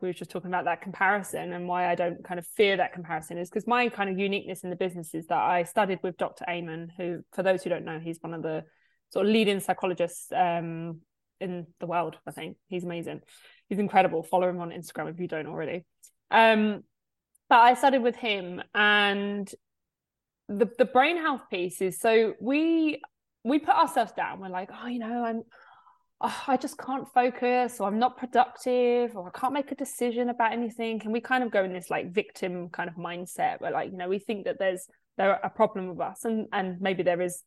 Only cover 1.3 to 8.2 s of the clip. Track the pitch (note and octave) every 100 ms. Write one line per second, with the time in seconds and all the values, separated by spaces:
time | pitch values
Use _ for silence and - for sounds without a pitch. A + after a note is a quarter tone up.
1.3 | D#3+ E3+ F3 F3+ F3 F3 F3 F3 E3+ -
2.3 | F3 E3+ - G3+ F#3+ - F3+ E3 D#3+ -
3.3 | E3+ F3 G#3+ A3 A#3+ A#3+ A#3 G3 F#3 G3
4.3 | G3 - F#3 F3+ F3 F#3+ F3 E3 D#3+ E3
5.3 | E3 - F3+ E3+ - F3+ F#3 F#3 - F3
6.3 | - - F3 E3+ D#3+ E3+ E3+ F3 E3+ -
7.3 | - F#3+ F3+ F#3 E3 E3 D#3+ E3 E3